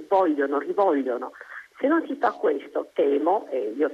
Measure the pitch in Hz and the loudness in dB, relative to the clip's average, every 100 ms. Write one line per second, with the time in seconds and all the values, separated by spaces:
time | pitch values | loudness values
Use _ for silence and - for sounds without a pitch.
0 | - 196 180 143 139 143 143 180 196 143 | 0 2 4 2 0 -2 -2 0 2 2
1 | 127 117 127 - - - - - 277 330 | 0 -4 -6 -14 -18 -18 -18 -4 0 2
2 | - 269 - - - - - - - - | 0 -2 -2 0 0 -2 -4 -8 -4 0
3 | 143 143 156 208 - 131 110 117 147 | 2 2 2 0 0 -4 -4 -2 -2